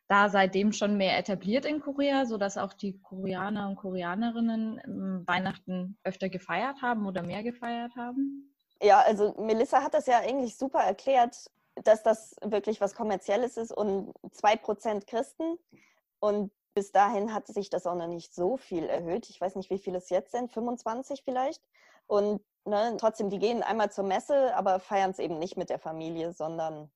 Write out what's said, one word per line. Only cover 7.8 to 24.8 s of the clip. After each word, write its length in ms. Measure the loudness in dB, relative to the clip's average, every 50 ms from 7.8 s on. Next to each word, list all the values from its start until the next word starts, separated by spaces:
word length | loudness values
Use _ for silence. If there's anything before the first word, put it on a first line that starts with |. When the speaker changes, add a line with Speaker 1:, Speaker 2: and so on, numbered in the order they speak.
| -8 -10 -10
Speaker 1:
haben? 580 | -10 -10 -6 -2 -2 -2 -2 -4 -10 -16 _ _ _ _ _ _ 4
Speaker 2:
Ja, 180 | 8 8 10 10
also 340 | 8 6 4 4 2 0 0 -2
Melissa 420 | 0 0 2 2 2 4 4 2
hat 120 | 2 2 0
das 120 | 0 2
ja 120 | 4 4 4
eigentlich 380 | 4 2 0 -2 -2 -4 -4
super 240 | -6 -4 -2 2 2
erklärt, 560 | 2 2 0 -2 0 4 4 4 4 4 0 -10 -20 -20 _ _ _ _ -10 0 4
dass 180 | 4 4 6 6
das 320 | 2 2 2 -2 -18 -14 -8 -4
wirklich 380 | -2 -2 0 0 -2 -2 0
was 120 | -2 -2 -2
Kommerzielles 640 | -2 -4 -2 -2 -2 -2 0 0 0 0 -2 -4
ist 160 | -6 -8 -6
und 400 | -4 -2 -2 0 0 -2 -4 -8 -14 -16 -18 -18 -6
zwei 240 | 0 2 2 4
Prozent 500 | 2 0 -4 -4 -4 -2 -4 -4 -4 -6
Christen. 500 | -6 -6 -6 -6 -6 -8 -6 -6 -6 -6 -8 _ _ _ -20 _ _ _ _ _ _ _ -2
Und 320 | -2 0 0 0 -2 -6 _ _ _ _ -4
bis 160 | -4 -2 2
dahin 420 | 4 4 4 4 2 0 -2 -2 -4
hat 140 | -6 -6
sich 220 | -6 -6 -6 -6 -4
das 180 | -4 -4 -2
auch 80 | -2 -4
noch 120 | -4 -4
nicht 280 | -6 -8 -10 -12 -10 -6
so 220 | -2 0 0 0
viel 260 | -2 -6 -6 -6 -4 -2
erhöht. 460 | -2 -4 -4 -2 -4 -4 -6 -6 -8
Ich 100 | -8 -6
weiß 160 | -6 -4 -4
nicht, 140 | -6 -6 -6
wie 100 | -6 -6
viel 160 | -6 -6 -6
es 140 | -6 -4 -2
jetzt 240 | -2 -2 -2 -2 -6
sind, 180 | -6 -6 -6
fünfundzwanzig 680 | -6 -6 -6 -6 -6 -6 -6 -6 -6 -6 -8 -10 -10 -8 -6
vielleicht. 400 | -4 -4 -2 -2 -4 -4 -8 _ _ _ _ _ _ _ _ _
Und, 360 | 0 2 2 2 2 0 -4 _ _ _ _ -6
ne, 320 | -2 0 0 0 0 0 0
trotzdem, 300 | 0 0 0 0 -4 -2
die 100 | -2 0
gehen 240 | 0 0 0 0 -2
einmal 260 | -2 0 0 0 -2
zur 140 | -2 -2 -2
Messe, 500 | 0 -2 -2 0 2 2 4 4 4 2
aber 240 | 2 2 2 2 0